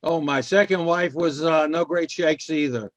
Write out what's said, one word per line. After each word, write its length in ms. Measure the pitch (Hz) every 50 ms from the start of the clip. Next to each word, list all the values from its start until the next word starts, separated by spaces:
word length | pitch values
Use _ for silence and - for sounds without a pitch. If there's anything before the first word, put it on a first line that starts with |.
Oh, 180 | - - 165 165
my 200 | 151 147 143 139
second 440 | 127 - - 196 208 196 190 180 170
wife 280 | 165 170 175 175 175 131
was, 280 | 151 170 165 147 139 151
uh, 220 | 165 160 156 151 151
no 160 | 156 165 170
great 260 | 147 165 175 170 156
shakes 400 | - - 180 160 160 147 - -
either. 400 | 160 151 147 143 123 117 107 98 _